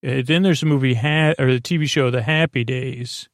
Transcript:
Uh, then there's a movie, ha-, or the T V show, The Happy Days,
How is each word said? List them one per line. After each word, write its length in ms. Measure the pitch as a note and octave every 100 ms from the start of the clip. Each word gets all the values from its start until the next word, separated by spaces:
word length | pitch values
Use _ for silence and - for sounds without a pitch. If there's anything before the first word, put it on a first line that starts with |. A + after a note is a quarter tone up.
| -
Uh, 140 | C3+ B2+
then 160 | E3+
there's 220 | F#3+ D#3
a 40 | D#3
movie, 260 | D3 C3
ha-, 400 | A#2 D3 D#3 D#3 D#3+
or 140 | C3
the 80 | B2+
T 180 | - E3
V 80 | D3
show, 240 | D#3 B2+
The 120 | B2
Happy 420 | A#2 D#3 D#3+ C3
Days, 640 | A#2 B2+ C3 B2 A#2+ - -